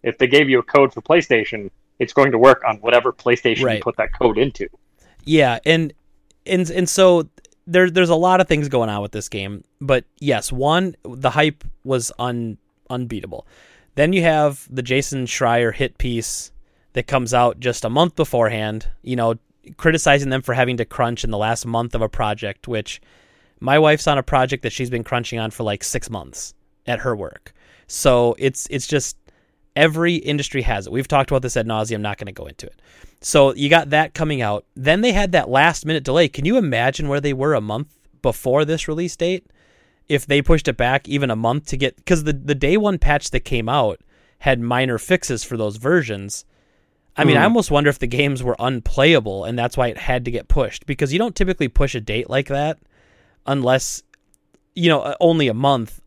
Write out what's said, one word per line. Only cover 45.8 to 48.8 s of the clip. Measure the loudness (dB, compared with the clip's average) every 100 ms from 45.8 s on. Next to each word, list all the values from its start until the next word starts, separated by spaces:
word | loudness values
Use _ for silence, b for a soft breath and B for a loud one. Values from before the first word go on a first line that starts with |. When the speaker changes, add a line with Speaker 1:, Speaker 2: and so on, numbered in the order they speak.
| 0 0 0 -8 -10 -14 -16 _ _ _ _ _ _ 0
Speaker 2:
I |
mean, | 4 6
I |
Speaker 1:
Hmm. |
Speaker 2:
almost | 4 2 2
wonder | 2 2
if | 0
the | -4
games | -2 -2 -2
were | -4 -4
unplayable | -4 -4